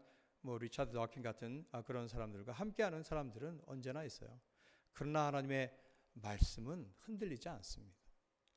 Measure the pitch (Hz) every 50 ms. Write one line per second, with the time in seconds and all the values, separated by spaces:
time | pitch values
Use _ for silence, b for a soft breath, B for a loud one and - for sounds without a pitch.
0 | b b b b b b b b - 127 120 113 120 113 - - 139 117 120 117
1 | 113 113 - 135 117 113 107 - 123 117 127 151 170 - - 120 113 - 123 123
2 | 117 113 120 120 110 107 101 98 101 117 123 - 202 214 196 - 214 185 160 160
3 | 151 - 160 151 143 123 104 110 135 165 170 147 - - 139 131 120 127 135 156
4 | 160 123 - - - - 117 123 _ _ b b b b b b b b - -
5 | 139 147 151 156 147 143 143 139 135 139 135 135 127 127 b b b b b b
6 | b b - 117 101 104 104 98 - - - 113 113 131 175 180 120 98 - -
7 | - 226 220 196 220 175 135 110 - 175 151 101 - - - - 107 98 - _
8 | _ - - _ _ _ _ _ _ _ _